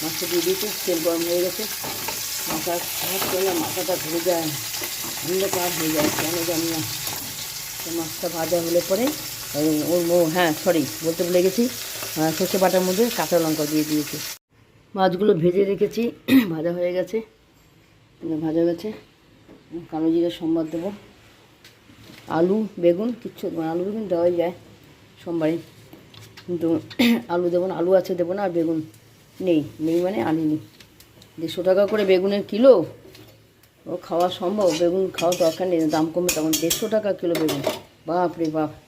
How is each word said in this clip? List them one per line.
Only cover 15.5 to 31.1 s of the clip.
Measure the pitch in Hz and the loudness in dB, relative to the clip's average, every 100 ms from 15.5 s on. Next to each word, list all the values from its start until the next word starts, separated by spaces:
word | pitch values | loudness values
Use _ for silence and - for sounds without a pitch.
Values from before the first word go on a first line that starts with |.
| 175 196 | 4 2
রেখেছি, | 202 208 - 233 - - | 2 0 0 -4 -4 4
<clears throat> | 262 214 | 4 4
ভাজা | 160 165 | -2 -2
হয়ে | 175 175 | 0 -2
গেছে, | 180 170 220 220 _ _ _ _ _ _ _ _ _ 160 156 | -2 -2 -4 -6 _ _ _ _ _ _ _ _ _ -6 -4
ভাজা | 160 160 | -2 2
হয়ে | 170 | 0
গেছে। | 170 214 214 - _ _ _ - - - 160 170 | 0 -6 -10 -16 _ _ _ -20 -20 -14 -14 -10
কালো | 160 160 | -2 0
জিরে | 165 170 | 2 0
সম্বার | 170 165 165 156 | -2 -2 0 0
দেবো। | 165 185 208 - - - - _ _ - - _ - - - - | -4 -6 -10 -18 -20 -20 -20 _ _ -20 -20 _ -20 -20 -20 -4
আলু, | 156 175 208 214 - | 2 2 2 -2 2
বেগুন | 170 175 226 240 | 4 4 0 -4
কিচ্ছু | - - 185 | -10 -8 -8
দেবো | 165 | -4
না। | 160 | -4
আলু, | 170 185 | -2 -4
বেগুন | 214 208 | -4 -2
দেওয়াই | 170 175 175 | 2 2 2
যায় | 170 180 - - - - - - | -2 -4 -18 -20 -20 -20 -20 -16
সোমবারে, | - 170 156 165 - - - - - - - - | -6 -2 0 -2 -6 -20 -20 -20 -20 -20 -20 -20
কিন্তু | - 175 165 160 - - | -8 -2 0 0 -4 0
<clears throat> | 240 233 - | 4 4 0
আলু | 175 175 | -2 2
দেবো | 175 185 | 0 0
না। | 165 | -2
আলু | 170 | 4
আছে | 190 180 180 | 4 4 -2
দেবো | 170 | -2
না, | 190 | 0
আর | 196 | -2
বেগুন | 170 165 160 156 - - - - - | 0 0 -2 -6 -14 -20 -20 -20 -6
নেই। | 185 165 120 - | 2 2 0 -4
নেই | 156 165 | -2 0
মানে | 180 214 | 0 -2
আনিনি। | - 160 156 151 - - - _ - | 0 0 0 -2 -6 -20 -20 _ -20